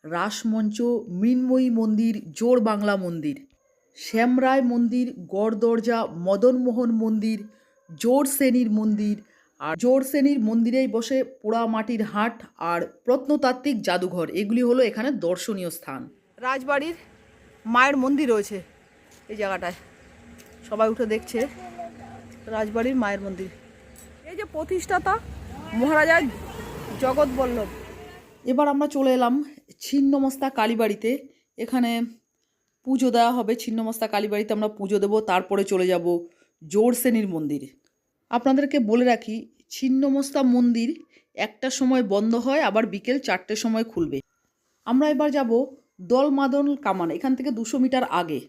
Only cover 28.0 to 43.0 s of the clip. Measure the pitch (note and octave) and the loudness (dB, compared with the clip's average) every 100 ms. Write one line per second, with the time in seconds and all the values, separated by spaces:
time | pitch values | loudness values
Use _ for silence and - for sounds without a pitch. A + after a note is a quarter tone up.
28 | - - - - - B3+ D4 C#4 D4 C#4+ | -20 -20 -20 -10 -2 2 2 2 0 2
29 | C4+ C4 A#3+ C4+ D4 - _ - - C#4+ | 2 4 2 0 -2 -12 _ -16 -2 2
30 | C#4 C#4 C4+ C4 C4+ C4 A3 A3+ A3 G#3 | 4 4 2 0 -4 0 0 2 0 0
31 | A3 C#4+ - _ _ - A3+ B3+ A#3 A#3 | -2 -2 -6 _ _ -12 -4 0 0 -2
32 | A#3 A3+ _ _ _ _ _ _ B3+ C4 | -4 -10 _ _ _ _ _ _ -2 0
33 | B3+ A#3 A#3 B3 G#3 A#3+ - A3+ A3+ A3+ | 2 4 2 2 -2 -4 -4 -4 -4 -4
34 | A3 G#3 G#3+ G#3 G#3+ G#3+ G#3+ G#3+ F#3+ G3+ | -4 -2 -2 -4 -2 -2 -2 -4 -2 0
35 | G3+ G#3+ G#3+ F3+ F#3 G3 G3 F#3+ F#3 F3+ | 2 0 2 0 2 -2 0 0 2 2
36 | E3+ E3+ E3+ _ _ _ D#3+ G3 A#3+ A#3+ | 0 -2 -4 _ _ _ -2 2 2 4
37 | B3+ A3+ G3+ E3 D3 D3 C3 _ _ _ | 2 2 0 -4 -4 -6 -8 _ _ _
38 | _ _ _ A#3+ B3+ C4 C#4+ C#4+ G#3+ A#3 | _ _ _ 0 2 2 2 0 2 4
39 | B3 A3+ A3 A3 - _ _ - C4 C4 | 4 2 -2 -10 -10 _ _ -6 0 2
40 | C#4 C4+ C#4 C#4+ B3+ B3 A#3+ A#3 A#3+ E4+ | 2 0 0 2 4 4 4 2 -2 -4
41 | - _ _ - G#3+ - C4 - B3+ C4 | -12 _ _ -8 -8 -4 -6 0 2 2
42 | G#3 G3 A3 A#3 A#3+ C#4+ A#3 G#3 A3 G3 | 2 0 2 0 0 0 2 0 -2 -4